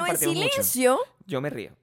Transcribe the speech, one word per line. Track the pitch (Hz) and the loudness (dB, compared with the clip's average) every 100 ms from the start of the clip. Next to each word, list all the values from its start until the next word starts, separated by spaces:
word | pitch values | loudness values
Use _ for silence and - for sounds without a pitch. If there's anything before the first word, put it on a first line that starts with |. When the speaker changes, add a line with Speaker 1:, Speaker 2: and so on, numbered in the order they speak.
| 349 | -2
Speaker 1:
compartimos | 339 - 330 | 0 0 0
mucho. | 480 | 0
Speaker 2:
silencio | 554 - 247 247 285 523 _ - | 0 -2 2 4 4 -2 _ -8
Speaker 1:
Yo | 135 | -6
me | 147 | -6
río. | 120 95 - | -8 -14 -16